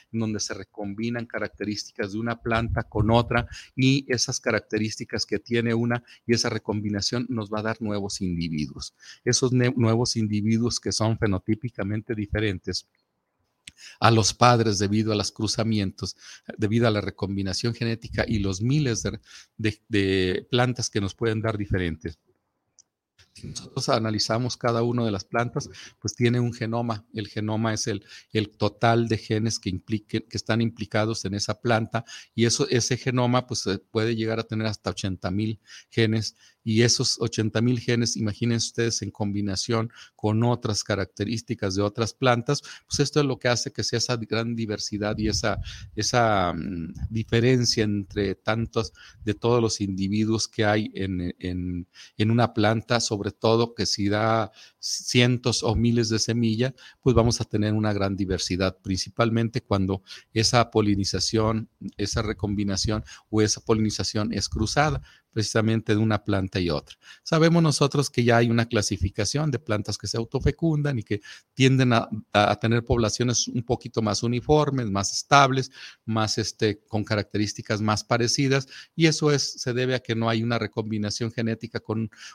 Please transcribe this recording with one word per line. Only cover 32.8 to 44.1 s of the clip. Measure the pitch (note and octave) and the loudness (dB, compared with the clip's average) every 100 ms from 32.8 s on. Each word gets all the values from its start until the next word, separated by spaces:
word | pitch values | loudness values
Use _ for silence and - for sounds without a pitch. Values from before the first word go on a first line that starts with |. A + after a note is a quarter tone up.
| - B2 | 0 -2
genoma, | C3+ B2+ A#2+ B2 B2 | 0 0 2 2 0
pues, | A#2 G2+ | -4 -4
eh, | G2 _ | -4 _
puede | A2+ A2+ A2+ | -2 0 0
llegar | A2 A2+ | -2 -2
a | |
tener | A2+ G#2+ A2 | -4 -2 -4
hasta | G#2 F#2+ | -4 -6
ochenta | F#2 G2 F2+ F#2 | -4 -4 -4 -4
mil | G2 A2 G#2+ - - - | -2 -2 -6 -12 -20 -4
genes | - A2 A2+ G#2+ - _ _ A2+ | 2 2 2 -4 -10 _ _ 0
y | A2 | 4
esos | A#2+ - B2 - | 4 4 0 -2
ochenta | A2+ - A2 A2 | -2 -2 0 0
mil | A#2+ A#2+ | 0 0
genes, | B2 A#2+ A#2 | 0 0 0
imagínense | - G#2+ G2 A#2 A#2 - | -2 -4 -2 0 0 -2
ustedes, | - A2+ - | -2 -2 -2
en | G2+ | -6
combinación | - G#2+ G2+ G2+ F#2+ - A2+ A#2 - - | -6 -4 -2 -4 -4 -2 -2 -2 -8 -20
con | _ G#2+ A2 | _ 0 2
otras | A#2+ A#2 A#2 G2+ | 2 2 -2 -4
características | - G2 F#2+ - G#2 A#2 - A2+ G2 | -2 -2 -2 -4 -4 -4 -6 -4 -2
de | F#2+ | 0
otras | G#2 A#2 G#2+ | 0 -2 -6
plantas, | - C3 A#2+ A2+ C#3+ - - - | 0 2 2 2 -2 -4 -18 -6
pues | - | -2
esto | C#3 D3+ | 0 2
es | |
lo | C#3 B2+ | 0 0
que | B2 | 0
hace | A#2+ - | 0 -2
que | - | -6
sea | G#2 A#2+ | -2 -2
esa | - | -2